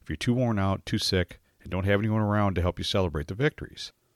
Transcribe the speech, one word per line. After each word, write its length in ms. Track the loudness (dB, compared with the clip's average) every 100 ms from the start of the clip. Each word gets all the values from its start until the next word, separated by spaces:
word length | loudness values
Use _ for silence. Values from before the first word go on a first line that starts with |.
if 60 | -10
you're 80 | -4
too 180 | 0
worn 240 | 2 2 2
out, 260 | 0 0
too 140 | -2 -2
sick, 400 | 0 0 0 -6 _ _
and 80 | -6
don't 140 | -2
have 160 | 2 2
anyone 220 | 2 2
around 340 | 2 2 2 2
to 60 |
help 160 | 0 -2
you 60 |
celebrate 440 | -2 0 0 -2 -6
the 60 |
victories 580 | -2 -2 -4 -12 -12 -16 -18 _